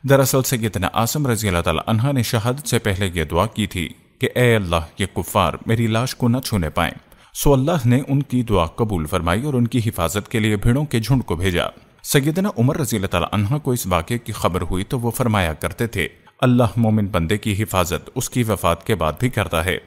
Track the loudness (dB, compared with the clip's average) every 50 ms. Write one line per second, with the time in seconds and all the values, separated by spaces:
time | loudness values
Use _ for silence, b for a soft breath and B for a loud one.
0 | 4 4 4 4 4 4 2 0 0 0 -2 -2 -2 -4 -2 -2 -4 0 0 0
1 | 0 0 0 -2 0 0 0 0 0 0 0 2 0 0 -2 -2 0 0 0 2
2 | 2 2 0 0 0 0 0 0 0 -2 -4 -4 -4 -2 -2 0 0 0 -2 0
3 | -2 -2 -2 -2 -2 0 0 0 0 0 0 -4 -4 -4 -2 -6 -6 -6 -8 _
4 | _ _ _ _ -4 -2 2 2 4 4 4 2 2 0 0 -2 -2 -4 -4 -4
5 | -4 -4 -2 -6 -6 -2 0 2 2 2 0 -4 -2 -2 0 0 2 0 0 0
6 | -2 -4 -4 0 0 2 2 0 -2 -2 -2 0 -2 0 0 -2 -2 -2 -4 -8
7 | _ _ B B B B B 2 4 4 6 6 4 2 0 2 2 2 2 2
8 | 2 0 0 0 0 0 -2 -2 0 2 2 0 0 0 -2 -4 -2 -2 0 -2
9 | -2 -2 -2 -2 0 0 0 0 0 -2 0 0 0 2 0 0 0 0 -2 -2
10 | -2 -2 -2 -4 -6 -2 -2 0 2 2 0 2 2 2 2 2 0 0 -2 -2
11 | 2 2 2 0 2 -2 -4 0 0 0 0 0 -2 -2 -6 -14 -20 _ _ _
12 | -8 0 2 2 2 2 0 0 -2 -2 0 2 2 2 2 0 -2 -2 -2 -2
13 | -2 0 0 -2 -2 0 0 -2 0 0 -2 -2 -2 -2 -4 -2 -2 0 0 0
14 | 0 -2 -6 -6 -6 -8 -6 -2 -2 0 0 -2 -2 -2 -4 -4 -4 -4 -4 -4
15 | -4 -4 -2 0 0 2 2 2 0 0 -2 -4 -6 -6 -4 -4 -6 -4 -2 -4
16 | -4 -4 -6 -16 B B B _ 2 4 4 4 4 2 2 2 2 4 4 2
17 | 0 0 0 -2 0 0 -2 -2 0 -2 -2 -2 -2 0 0 0 0 0 -2 -6
18 | -6 -8 -8 -6 -6 -4 -2 -2 0 0 0 0 2 0 0 0 0 -4 -2 0
19 | 0 -2 -2 -2 -4 -2 -2 -2 -4 0 -2 -2 0 0 -2 -4 -6